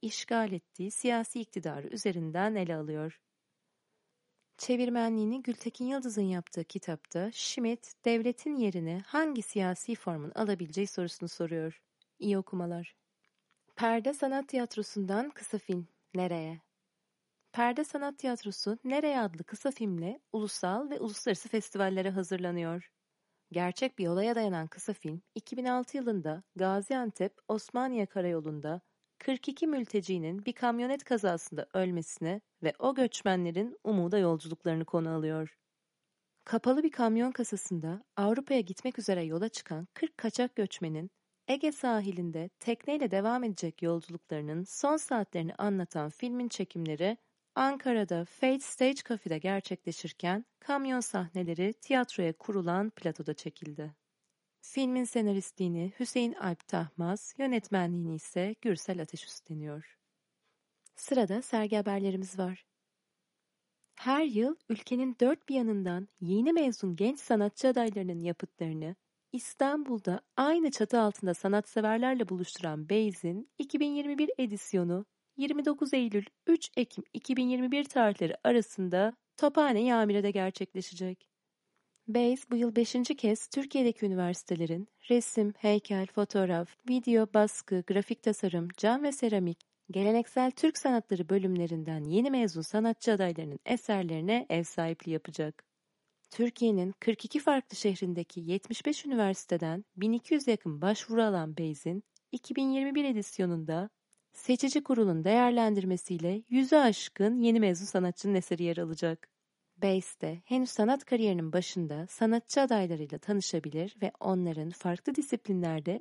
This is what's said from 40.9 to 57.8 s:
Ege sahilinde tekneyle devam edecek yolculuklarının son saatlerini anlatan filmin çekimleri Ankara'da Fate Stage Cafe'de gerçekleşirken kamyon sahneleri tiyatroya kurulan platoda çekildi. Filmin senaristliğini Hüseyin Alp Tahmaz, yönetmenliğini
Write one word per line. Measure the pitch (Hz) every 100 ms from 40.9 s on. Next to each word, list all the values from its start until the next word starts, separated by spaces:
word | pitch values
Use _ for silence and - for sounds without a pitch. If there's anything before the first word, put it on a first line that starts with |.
| 156 180 _ _ _ -
Ege | 277 311
sahilinde | 294 254 226 196 180 175 160 175 -
tekneyle | - 233 - 294 254
devam | 196 208 247
edecek | 240 190 170 -
yolculuklarının | 170 170 - 170 - 151 151 156
son | 190 - 285 302
saatlerini | - 247 196 175 165
anlatan | - 208 190 175 160 151
filmin | - 247 247 240
çekimleri | - 190 175 160 151 180 233 _ _ _
Ankara'da | - 269 277 262 233 202 170
Fate | 170 - 262 269
Stage | - - 254 277 -
Cafe'de | 226 185 156
gerçekleşirken | 185 196 - 185 - - 170 - 175 196 240 _
kamyon | - 285 269 254
sahneleri | 226 196 170 185 175 165 190
tiyatroya | 226 - 269 247 - 170
kurulan | 160 - 202 170 180 214
platoda | - 170 156 156
çekildi. | 151 160 - - 147 151 151 _ _ _ _ _ _
Filmin | - - 262 254
senaristliğini | 240 240 208 196 - - 180 170 180 -
Hüseyin | 247 254 240
Alp | 311 185 170 -
Tahmaz, | 175 160 - 170 208 - -
yönetmenliğini | 269 247 - 196